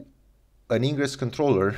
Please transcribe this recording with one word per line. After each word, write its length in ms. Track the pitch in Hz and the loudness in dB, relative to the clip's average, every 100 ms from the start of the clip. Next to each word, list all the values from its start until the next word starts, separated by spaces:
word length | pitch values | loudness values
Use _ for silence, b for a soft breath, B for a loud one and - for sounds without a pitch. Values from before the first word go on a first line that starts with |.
| - _ _ _ _ _ - | -20 _ _ _ _ _ -2
an 140 | 113 | 0
ingress 320 | 131 143 139 - | 0 0 -4 -4
controller 600 | 120 - 143 101 98 | -6 0 2 4 2